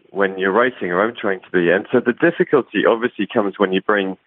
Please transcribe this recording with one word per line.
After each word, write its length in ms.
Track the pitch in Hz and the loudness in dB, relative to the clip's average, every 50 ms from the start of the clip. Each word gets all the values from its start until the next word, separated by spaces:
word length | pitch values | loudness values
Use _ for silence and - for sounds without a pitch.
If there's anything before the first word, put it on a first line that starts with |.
| _ _ | _ _
when 280 | - 95 98 95 95 95 | -4 -2 -2 -2 0 -2
you're 140 | 95 98 | -2 0
writing, 400 | 95 113 123 127 123 - 104 87 | 2 2 0 0 -2 -6 -6 -2
or 100 | 87 90 | 0 0
I'm 140 | 104 117 117 | 0 -2 -2
trying 240 | - - 101 95 92 | -4 -6 -6 -6 -6
to 100 | - - | -8 -4
be. 200 | - 92 85 87 | -2 0 2 2
And 160 | 87 101 - - | 2 0 0 0
so 100 | - 120 | -2 0
the 120 | 117 123 | 0 0
difficulty 720 | 117 - 156 170 165 - - - 151 131 110 - - 95 - | 0 0 0 0 2 0 0 0 2 0 0 -2 -4 0 2
obviously 400 | 95 113 113 117 117 - - 101 | 2 2 2 -2 -4 -4 -6 -8
comes 280 | - - 120 101 98 92 | -2 -2 -2 -2 -2 0
when 160 | - 101 95 | 0 0 0
you 80 | 95 95 | 0 -2
bring 380 | - - 107 101 95 95 92 - _ | 0 0 0 0 0 -2 -6 -10 _